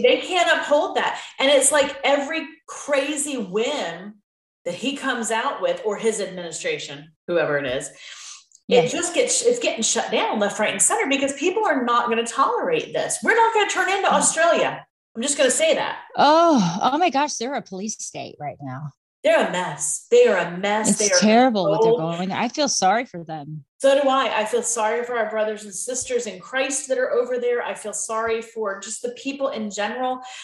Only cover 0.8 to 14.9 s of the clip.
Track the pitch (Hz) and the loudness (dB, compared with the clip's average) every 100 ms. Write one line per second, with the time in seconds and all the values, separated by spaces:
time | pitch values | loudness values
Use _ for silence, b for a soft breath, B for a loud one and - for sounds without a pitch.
0.8 | 349 247 185 - B B 269 285 277 302 | 2 0 -2 -4 B B 4 6 6 4
1.8 | 277 - 247 285 294 320 - - - - | 2 0 2 2 0 -4 -8 -14 -18 -12
2.8 | - 285 285 302 - 262 190 196 247 285 | -2 -2 0 -4 -4 -6 -4 -2 -2 -2
3.8 | 180 165 202 - _ _ _ _ - 175 | -6 -8 -12 -18 _ _ _ _ -10 -6
4.8 | 247 285 262 240 220 226 262 - 180 175 | -6 -4 -4 -4 -2 -2 -2 -2 -2 -2
5.8 | 214 196 220 202 190 180 170 160 180 151 | -2 -2 -2 -2 -4 -8 -10 -8 -6 -6
6.8 | - 143 156 _ - 170 147 147 139 131 | -6 -14 -16 _ -2 0 2 0 -2 -4
7.8 | - B B B B B B B - 247 | -6 B B B B B B B 2 4
8.8 | 247 330 349 311 240 - 240 - 311 - | 4 0 -2 0 2 2 2 2 0 -2
9.8 | 220 226 220 247 440 240 202 - 208 190 | -2 0 0 0 0 0 -2 0 -2 2
10.8 | - 427 403 269 269 277 330 403 427 277 | 2 2 0 0 0 -2 -2 0 0 0
11.8 | 240 240 220 226 233 - 277 480 247 156 | 2 0 0 -2 -2 0 0 0 0 -2
12.8 | - 156 151 - - 453 453 440 381 349 | -2 -4 -4 -4 0 2 4 2 0 0
13.8 | 359 392 370 277 - 320 339 - 151 - | 0 0 2 2 2 2 4 4 0 -4
14.8 | - | -14